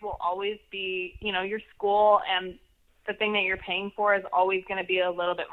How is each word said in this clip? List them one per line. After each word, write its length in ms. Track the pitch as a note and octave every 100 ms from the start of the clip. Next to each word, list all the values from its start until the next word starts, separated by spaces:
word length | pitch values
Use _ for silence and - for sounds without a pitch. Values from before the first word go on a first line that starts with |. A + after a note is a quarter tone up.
will 160 | G#3 -
always 380 | F3 F#3 G3+ G#3+ _
be, 440 | G3 F#3+ F#3 F3+ -
you 120 | G#3
know, 100 | F#3
your 180 | F#3+ G#3+ - -
school 460 | G3+ G#3 G#3+ G#3 -
and 280 | F#3 F#3 F3+ _ _ _ _ -
the 60 |
thing 200 | G3+ G#3+
that 80 | G#3
you're 160 | F#3 F#3+
paying 340 | - F3+ G3+ -
for 180 | G#3 G3+
is 80 | F#3+
always 300 | F3+ F#3 F#3+ F#3
gonna 160 | F#3+
be 160 | F3+ F#3
a 100 | F3+
little 240 | F3 F3
bit 140 | E3+ -